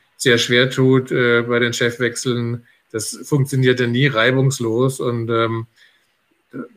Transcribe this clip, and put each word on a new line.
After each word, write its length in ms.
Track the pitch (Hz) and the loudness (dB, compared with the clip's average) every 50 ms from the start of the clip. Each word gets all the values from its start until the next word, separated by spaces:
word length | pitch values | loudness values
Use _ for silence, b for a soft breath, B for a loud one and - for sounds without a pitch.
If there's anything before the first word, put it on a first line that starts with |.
| _ _ _ - | _ _ _ -4
sehr 200 | - 131 120 117 | 2 2 2 2
schwer 320 | - - 120 123 127 131 | 2 2 2 2 2 2
tut, 420 | - - 131 131 131 131 127 - | 2 2 4 4 4 4 2 0
äh, 320 | - 135 123 120 120 120 120 | 0 0 2 2 2 2 0
bei 160 | 120 120 117 | 0 0 0
den 140 | 120 117 117 | 0 0 -2
Chefwechseln. 920 | - 127 120 117 - 123 117 120 - - 131 120 120 120 117 120 120 b b b b b _ | -2 -2 -2 -2 -2 -4 -4 -4 -4 -4 -4 -4 -2 -2 -4 -6 -8 b b b b b _
Das 200 | - 113 107 - - - - | -8 -8 -8 -8 -10 -12 -6
funktionierte 640 | - 151 139 131 - 139 131 127 127 123 127 123 120 | -2 0 0 0 0 0 2 2 2 2 2 2 0
nie 200 | 120 127 143 143 | 0 0 0 0
reibungslos 920 | 139 113 113 127 127 135 131 135 135 - 120 113 110 120 131 135 131 - | 2 2 2 2 2 2 2 0 0 -2 -4 -2 0 0 0 0 -2 -2
und, 300 | - 123 120 117 113 113 | -4 -4 -4 -4 -4 -2
ähm, 380 | 117 113 113 113 113 113 113 - b b b b b b b b b b _ _ _ _ _ _ - 131 - - _ | 0 0 0 0 -2 -6 -8 -10 b b b b b b b b b b _ _ _ _ _ _ -16 -14 -14 -16 _